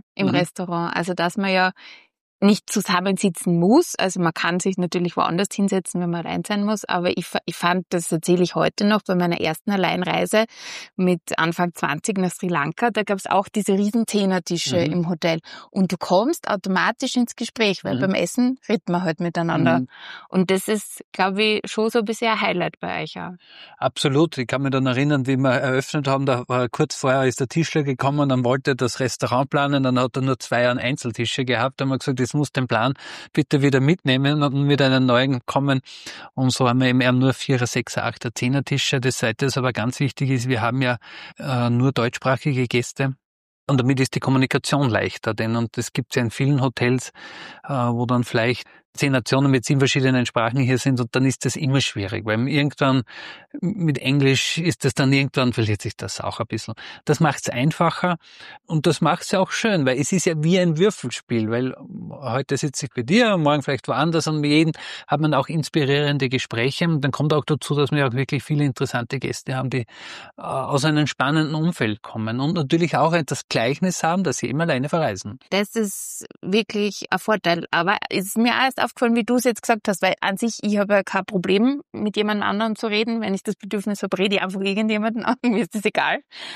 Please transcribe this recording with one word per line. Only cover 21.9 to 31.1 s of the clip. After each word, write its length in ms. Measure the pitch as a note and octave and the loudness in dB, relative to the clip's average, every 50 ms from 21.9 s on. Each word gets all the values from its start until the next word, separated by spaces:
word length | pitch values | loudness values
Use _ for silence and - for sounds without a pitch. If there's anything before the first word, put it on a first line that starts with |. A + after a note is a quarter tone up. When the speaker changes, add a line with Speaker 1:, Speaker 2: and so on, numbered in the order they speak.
| - | 2
Speaker 1:
ein 80 | A#3+ G#3+ | 0 0
bisschen 280 | G#3+ A3+ - A#3+ A3+ A3 | 0 -4 -2 0 0 0
ein 60 | G#3 | 0
Highlight 400 | A3 G3 - F3+ E3 D#3+ - _ | 0 -2 0 0 -2 -4 -4 _
bei 220 | - F3+ - E3 | -8 -6 -6 -6
euch 180 | D#3 D#3 - F#3 | -6 -8 -10 -12
auch. 120 | E3+ E3+ F3+ - _ _ - - - - - _ | -12 -12 -14 -16 _ _ -20 -20 -20 -20 -10 _
Speaker 2:
Absolut. 580 | - C3 - - - D3 C3 C#3+ E3 E3 - | -4 -2 -2 0 0 2 4 4 2 2 0
Ich 80 | - B2 | -6 -4
kann 160 | - - C3 | -2 -2 -2
mich 80 | C#3 C3+ | -2 0
dann 160 | C3 C3 C3 | 0 0 2
erinnern, 400 | C3 B2 B2 C#3+ D3 D3+ C#3 B2 | 2 2 2 2 2 2 2 2
wie 120 | C3 C3+ | 0 0
wir 160 | B2+ C3+ C3+ B2 | 2 4 2 2
eröffnet 540 | C3+ B2+ C3 C3 C3+ C3+ - - D#3 C#3 | 2 2 0 0 0 -2 -2 -4 -2 0
haben, 200 | C#3 C3+ C3+ C#3 | 0 0 0 2
da 160 | C#3 B2+ A#2+ A#2+ | 0 0 -2 -2
war, 220 | - B2+ B2 B2 A2+ | -2 -2 0 0 -2
kurz 240 | - - D#3 D3+ - | 0 -2 -2 -2 -2
vorher 320 | - - C3+ B2+ C3+ C3 | -2 0 2 2 4 2
ist 140 | C3 - - | 2 0 0
der 80 | C#3 | -4
Tischler 340 | - - E3 D#3+ - - D#3+ | -2 0 -2 -2 0 0 -2
gekommen, 480 | C#3+ C#3+ C3 A#2+ B2+ C#3 C#3+ D3 C#3+ C#3 | -2 -2 -2 0 0 0 2 2 2 2
dann 160 | C3 B2+ B2 | 2 2 2
wollte 280 | A#2+ C3 C3+ - D3 C3+ | 2 0 2 0 -2 0
er 20 | |
das 240 | B2 B2+ A#2+ - - | 0 0 -2 0 -2
Restaurant 500 | C3+ A#2+ - - - A#2+ A#2+ B2+ C#3 - | -2 -4 -2 -4 -2 0 0 0 0 0
planen, 320 | - D3 C#3+ C#3+ D3 C#3 | 0 0 2 2 2 2
dann 160 | C3 B2+ B2+ | 2 2 2
hat 180 | B2 B2+ B2 - | 2 0 0 0
er 60 | C#3 | -2
nur 160 | C3 C3+ C3 | 0 0 -2
zwei 320 | - - - B2+ A#2+ A#2+ B2 | -2 -2 -2 0 2 2 2
Einzeltische 760 | B2 C3 - B2 D3 - - B2 | 0 0 -2 -4 -4 -4 -4 -6